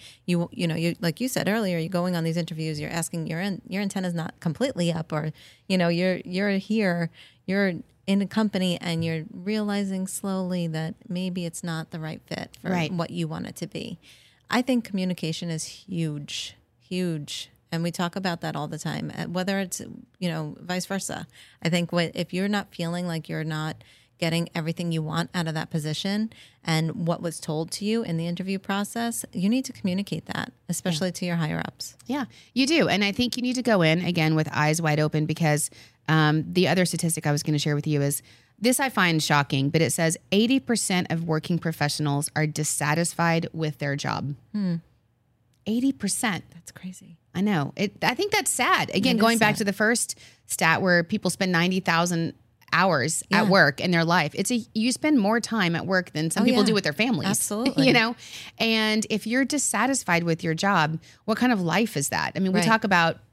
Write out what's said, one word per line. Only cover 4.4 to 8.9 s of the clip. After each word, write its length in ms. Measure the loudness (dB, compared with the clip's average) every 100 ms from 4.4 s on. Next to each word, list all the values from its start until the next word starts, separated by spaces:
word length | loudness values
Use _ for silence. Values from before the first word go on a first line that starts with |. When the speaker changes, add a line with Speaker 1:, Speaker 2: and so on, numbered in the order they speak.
| -4 0 -2 0 0
Speaker 1:
up, 200 | 0 -2
or, 180 | -4 -4 -8 -16 -14 -2
you 100 | 2
know, 100 | 2
you're, 300 | 2 0 0 -4
you're 240 | -2 0 0
here, 540 | 0 0 2 0 -2 -6 -20 _ -2
you're 280 | 2 2 0 -8 _ 0
in 140 | 0
a 20 | 2
company 540 | 0 0 0 0 -2
and 240 | -2